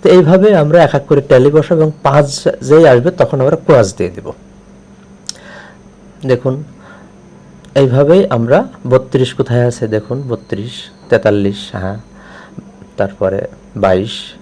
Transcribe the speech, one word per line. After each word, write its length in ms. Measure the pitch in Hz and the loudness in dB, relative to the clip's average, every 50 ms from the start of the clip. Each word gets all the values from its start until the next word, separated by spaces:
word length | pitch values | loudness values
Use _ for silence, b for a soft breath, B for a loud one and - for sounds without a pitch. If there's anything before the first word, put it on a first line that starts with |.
তো 60 | - 151 | 4 4
এইভাবে 480 | 175 185 160 147 180 190 196 214 202 | 4 4 4 4 2 4 4 4 4
আমরা 280 | 170 147 147 160 175 160 | 2 2 2 4 4 2
এক 100 | 131 - | 2 0
এক 80 | 143 139 - | -4 -2 0
করে 120 | 151 139 | 0 0
ট্যালি 300 | 139 - 143 127 127 143 | 2 2 2 4 4 4
বসাবো 300 | 147 156 147 - 175 156 | 2 2 0 0 0 0
এবং 100 | 156 156 151 - | 0 -2 -4 -4
পাঁচ 460 | - 143 139 151 143 139 - - - - - - | -4 0 2 2 0 0 -6 -6 -6 -6 -6 -6
যেই 280 | 127 131 147 160 165 147 | 0 2 4 6 6 6
আসবে 220 | 127 123 123 180 | 4 4 2 -2
তখন 300 | 180 - 135 - - 135 | -2 -2 -2 -2 -2 -2
আমরা 160 | 131 139 165 | 0 -2 -2
ক্রস 380 | 160 - - 151 123 107 95 - | -2 0 2 2 2 2 0 -2
দিয়ে 140 | - 95 87 | -8 -8 -8
দেব। 220 | - - - - - - - - - - _ - - - _ - - - - - - _ - - B B B B B B B B B B B - _ _ - - - - - | -8 -12 -16 -16 -18 -18 -20 -20 -20 -20 _ -20 -20 -20 _ -20 -20 -20 -20 -20 -20 _ -20 -20 B B B B B B B B B B B -20 _ _ -20 -20 -20 -12 -2
দেখুন 400 | 131 127 120 - 131 131 147 151 - - B B B B B B B B - - - - - - - - - - - - | -2 -2 -2 -2 -6 -6 -6 -10 -16 -20 B B B B B B B B -20 -20 -20 -20 -20 -20 -20 -20 -20 -20 -4 -2
এইভাবেই 520 | 139 139 127 120 135 143 147 170 190 202 - | 0 0 2 2 0 2 4 2 2 2 0
আমরা 380 | 131 117 117 117 139 190 262 262 - - - | -2 -4 0 0 0 0 -2 -4 -14 -14 -4
বত্রিশ 480 | 127 127 127 - - - 131 131 123 - | 0 0 0 0 -2 -2 -2 -2 -2 -4
কোথায় 320 | - 127 - 120 123 120 | -8 -4 -2 0 0 0
আছে 220 | 120 120 - 127 110 | -2 -2 -6 -6 -4
দেখুন, 340 | 110 107 104 - 120 135 143 127 | -4 -6 -4 -6 -10 -10 -6 -8
বত্রিশ, 440 | 117 - - - - 98 107 123 - - - - - _ - - | -10 -10 -8 -12 -10 -10 -10 -12 -14 -18 -20 -20 -20 _ -4 -2
তেতাল্লিশ, 600 | 120 113 - 110 101 101 98 98 101 - - - | -2 0 2 0 0 0 -2 -4 -6 -8 -14 -14
হ্যাঁ, 260 | - 101 95 92 101 110 - - B B B B B B B B B - - - - - - - _ | -12 -10 -8 -8 -10 -12 -16 -20 B B B B B B B B B -20 -20 -20 -20 -20 -20 -20 _
তারপরে 440 | - 101 98 - - 101 95 95 98 - - - - - - - | -6 -6 -6 -4 -6 -4 -4 -4 -6 -8 -10 -16 -20 -20 -18 -8
বাইশ 340 | 107 98 95 92 92 101 120 - - - - - - | -4 -2 0 0 0 -2 -6 -10 -16 -18 -20 -20 -20